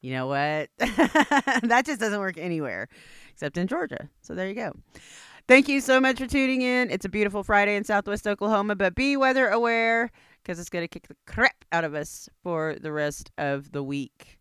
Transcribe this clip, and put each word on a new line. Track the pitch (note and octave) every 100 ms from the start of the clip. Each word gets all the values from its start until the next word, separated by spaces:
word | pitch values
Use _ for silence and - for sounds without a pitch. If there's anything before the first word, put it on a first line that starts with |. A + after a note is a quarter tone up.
You | C3
know | C3 C3
what? | C#3 D3 D3+ D3+
<laughs> | _
That | B3 G3+ C#4 D#4 - C#4 C4+ B3+ A#3 A#3+
just | C4 C4+
doesn't | A3 G3+
work | F#3+ E3+
anywhere | F3 E3 C#3 F#2 G#2+ - - - -
except | - D3 F3
in | F#3
Georgia. | D#4+ D#4 - D3+ _
So | -
there | E3 F#3+
you |
go. | G#3 A3 - - - - - - - -
Thank | C4 C#4
you | C#4
so | C4 C4
much | C4 B3+
for | C4
tuning | C#4+ C4 C4
in. | B3 B3 B3
It's | F#3+
a | F#3+
beautiful | G#3 G#3 G3+
Friday | G3 G#3 G3+ G#3
in |
Southwest | G3+ G#3 G3+ G3+ G#3
Oklahoma, | G3+ G#3 G#3+ G#3 G3+
but | F#3+
be | F3 C4+ C#4
weather | C4 C4 B3
aware | A3 A#3 A3+ A3+ A3+ A#3 _ _ _
'cause | - E3+
it's | F3
gonna | F3 E3+
kick | - _
the | - -
crap | - A#3+ - _
out | E3+
of | E3
us | D3 D3+ - - _
for | F3+ E3 D#3 D3+
the | D#3
rest | D3+ D3 C#3+ - -
of | D3 C#3 C#3
the | C#3+
week. | C#3 C#3 C3 _ - _